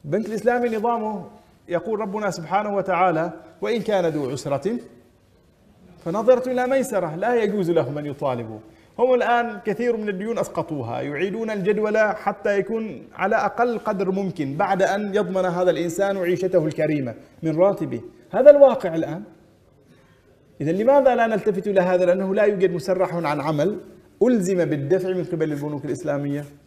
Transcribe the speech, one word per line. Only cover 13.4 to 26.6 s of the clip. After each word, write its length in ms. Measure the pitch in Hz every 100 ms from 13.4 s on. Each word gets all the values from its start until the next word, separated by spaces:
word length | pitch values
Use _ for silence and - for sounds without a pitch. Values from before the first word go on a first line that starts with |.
| - - 240 220
قدر 320 | - 196 190
ممكن 460 | 190 190 - 135 143
بعد 260 | 196 190
أن 320 | 185 196 208
يضمن 300 | 196 185 190
هذا 260 | 180 170 180
الإنسان 460 | 160 170 175 196 196
عيشته 500 | 175 175 185 180 156
الكريمة 480 | 151 151 151 123 113 - -
من 140 | 160 156
راتبه. 440 | 196 190 151 117 - - -
هذا 200 | 196 269
الواقع 440 | 285 269 226 185
الآن. 280 | 165 143 160 208 - _ _ _ _ _ - _ _ _ _ _ -
إذن 140 | 147
لماذا 400 | 185 226 285 262
لا 120 | 240 226
نلتفت 400 | 214 214 190 202
إلى 140 | 190
هذا؟ 240 | 180 180
لأنه 300 | 180 190 190
لا 80 | 202
يوجد 280 | 202 196 185
مسرح 440 | 175 - 180 185
عن 260 | 175 151 147
عمل 400 | 143 147 165 214 - - - _
ألزم 420 | 226 240 180 185
بالدفع 440 | 156 151 135 185 185
من 160 | 185
قبل 280 | 160 165 156
البنوك 320 | 143 147 147
الإسلامية. 600 | 143 139 151 143 143 143 143 -